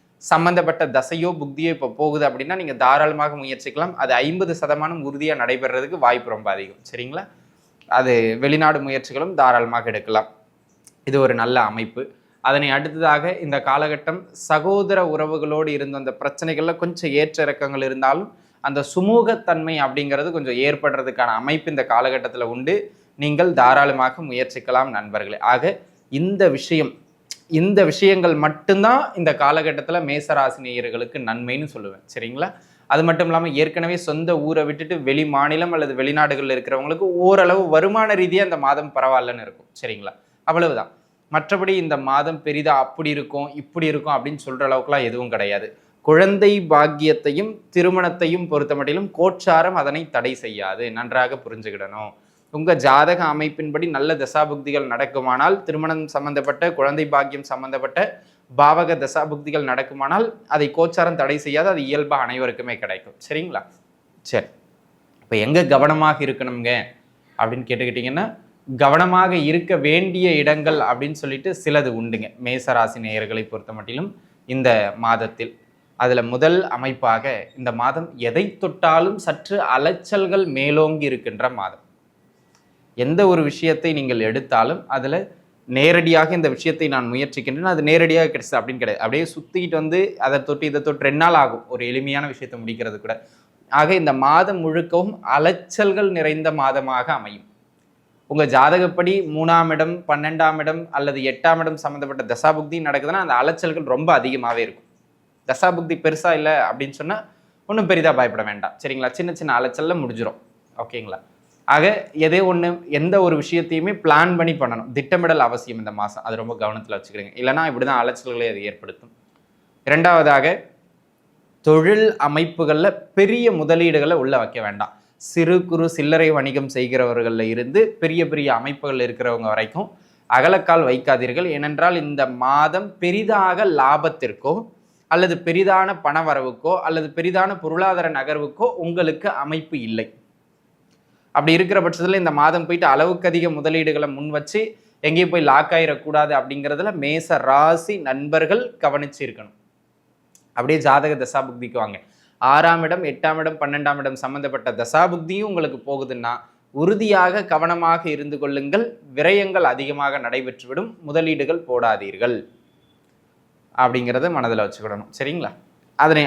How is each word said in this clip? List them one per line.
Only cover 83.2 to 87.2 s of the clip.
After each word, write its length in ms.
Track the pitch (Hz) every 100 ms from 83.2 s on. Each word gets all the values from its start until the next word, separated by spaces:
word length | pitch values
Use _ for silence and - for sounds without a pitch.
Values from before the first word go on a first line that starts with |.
| 196
ஒரு 100 | 180 147
விஷயத்தை 420 | - 165 156 170 151
நீங்கள் 260 | 131 117 110
எடுத்தாலும் 520 | 127 131 120 117 180 - 131
அதுல 220 | 131 170 196 - _ _ -
நேரடியாக 640 | 127 156 170 165 160 156 175
இந்த 120 | 156 127
விஷயத்தை 320 | 160 160 156 135
நான் 160 | 120
முயற்சிக்கின்றேன், 600 | 127